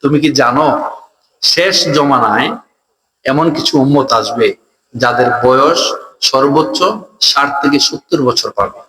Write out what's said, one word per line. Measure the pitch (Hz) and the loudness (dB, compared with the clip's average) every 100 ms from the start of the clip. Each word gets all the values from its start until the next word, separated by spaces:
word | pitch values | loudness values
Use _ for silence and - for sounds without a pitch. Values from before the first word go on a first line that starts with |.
"তুমি | 143 147 | 0 0
কি | 147 | 0
জানো, | 127 123 127 151 127 - - - _ _ _ | 2 0 2 2 0 -4 -12 -20 _ _ _
শেষ | - - 180 185 - | -2 0 0 0 0
জমানায় | 147 143 135 110 110 - 233 _ _ _ _ _ _ - | 0 2 2 2 0 -2 -6 _ _ _ _ _ _ -2
এমন | 139 165 | 0 0
কিছু | 151 - 151 | 0 -2 0
উম্মত | 135 143 131 | 2 2 2
আসবে | 117 107 117 107 98 _ _ _ 117 | 0 -2 0 0 -2 _ _ _ -4
যাদের | 123 120 127 120 | -2 2 0 2
বয়স | 123 131 143 170 - - - _ | 2 4 2 0 -2 -6 -12 _
সর্বোচ্চ | - 135 139 147 156 - 180 - - _ | -2 0 2 2 0 0 -2 -4 -12 _
ষাট | - - 143 - | -2 0 -2 -2
থেকে | 143 143 | -2 0
সত্তর | - 151 _ 160 | -2 -6 _ -2
বছর | 127 117 104 | 0 -2 -4
পাবে?" | - 98 - | -4 -6 -6